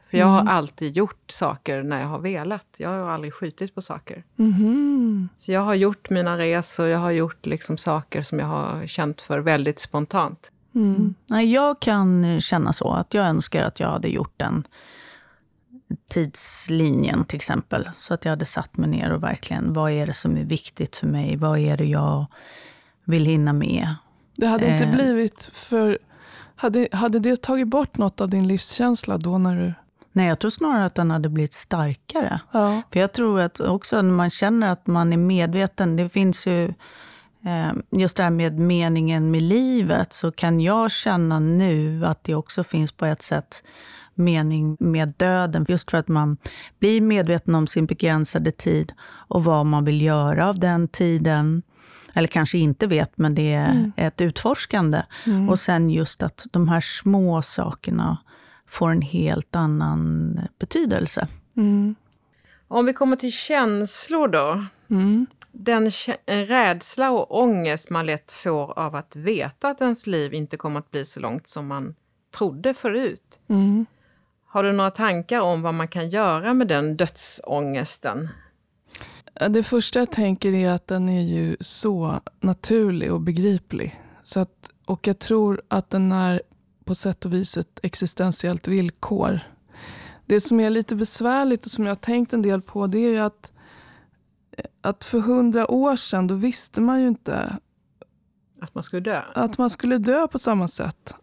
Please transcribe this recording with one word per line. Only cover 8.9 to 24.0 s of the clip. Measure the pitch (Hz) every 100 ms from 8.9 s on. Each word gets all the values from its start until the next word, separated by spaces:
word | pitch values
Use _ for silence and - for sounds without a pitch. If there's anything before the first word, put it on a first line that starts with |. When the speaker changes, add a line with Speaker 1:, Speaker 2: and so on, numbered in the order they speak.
| - 151 151
Speaker 1:
för | - 147
väldigt | 160 147 143 147
spontant. | - 147 151 196 156 165 - _ _ 240
Speaker 2:
Mm. | 202 196
Speaker 3:
Mm. | 208 185 -
Nej, | 220 226
jag | 254 294 285
kan | - 208 185 180 170 165
känna | - 175 -
så, | - -
att | - -
jag | 208 185
önskar | 160 - 165
att | - -
jag | -
hade | - 165
gjort | - - -
den | 139 - 147 - - - - - _ _ _ _ _ 247 - 170 -
tidslinjen | 175 151 - - - - 160 156 - 143 - 160
till | 147
exempel. | - - - - - 170
Så | -
att | 170 165
jag |
hade | 156 156
satt | - - -
mig | 156
ner | 156 160
och | 160
verkligen, | 165 - - - 175
vad | 156 156
är | 147 147
det |
som | 143 160 156
är |
viktigt | 151 160 - - 151 -
för | 156
mig? | 147 147 151
Vad | 156 151
är | 151 147
det | 147
jag | 147 147 147 143 - - - - - _ _ -
vill | 165 156
hinna | 156 147
med? | 147 - - 160 156